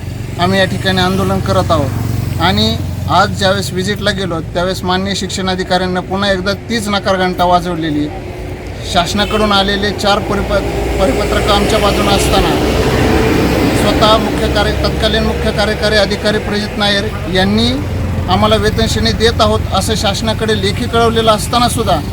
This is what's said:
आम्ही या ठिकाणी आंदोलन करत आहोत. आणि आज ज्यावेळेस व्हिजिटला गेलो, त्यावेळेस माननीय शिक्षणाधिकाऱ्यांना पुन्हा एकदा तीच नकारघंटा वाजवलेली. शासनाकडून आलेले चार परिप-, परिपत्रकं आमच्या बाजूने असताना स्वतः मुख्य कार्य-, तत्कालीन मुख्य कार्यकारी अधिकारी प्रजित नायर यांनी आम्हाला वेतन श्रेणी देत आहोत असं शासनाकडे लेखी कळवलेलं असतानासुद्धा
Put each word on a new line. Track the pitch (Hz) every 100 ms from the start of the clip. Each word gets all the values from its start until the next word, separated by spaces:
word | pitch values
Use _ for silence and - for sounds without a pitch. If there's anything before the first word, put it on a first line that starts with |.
| - - - 170
आम्ही | 180 190
या |
ठिकाणी | 190 190 190 185
आंदोलन | 180 190 190 190
करत | 196 190 175
आहोत. | 160 143 - - - - -
आणि | 170 202 220 226 - - -
आज | 165 202 190
ज्यावेळेस | 190 196 -
व्हिजिटला | 185 190 208 202
गेलो, | 196 185 165
त्यावेळेस | 165 175 180 180
माननीय | 185 185 196
शिक्षणाधिकाऱ्यांना | 190 185 - 185 185 180 180 185 180
पुन्हा | 180 190 202
एकदा | 185 196
तीच | 190 - 233 208
नकारघंटा | 202 196 190 185 175
वाजवलेली. | 180 175 175 170 160 147 147 - - - - - - - -
शासनाकडून | 180 170 202 208 214 214
आलेले | 196 190 202 202
चार | 185 202 208
परिप-, | - 202 - 208 - - - -
परिपत्रकं | 277 208 208 208 190
आमच्या | 202 196 220
बाजूने | 202 190 202
असताना | 196 - 202 175 - - - - - - - - - - - - -
स्वतः | 208 208 214 220
मुख्य | 202 196 214
कार्य-, | 208 208 202 214
तत्कालीन | - 220 220
मुख्य | 220 214 214
कार्यकारी | 220 208 208 208 214
अधिकारी | 196 202 214 208
प्रजित | - 208 208 214
नायर | 202 202 208 - 165
यांनी | 185 190 214 233 269 - - - - 175
आम्हाला | 190 214 214
वेतन | 208 214 220
श्रेणी | 220 226
देत | 196 226 226
आहोत | 214 214 -
असं | 190 202
शासनाकडे | 220 202 190 226 214 220 214
लेखी | 190 -
कळवलेलं | 240 233 226 226 220
असतानासुद्धा | 214 - 240 240 247 202 160 -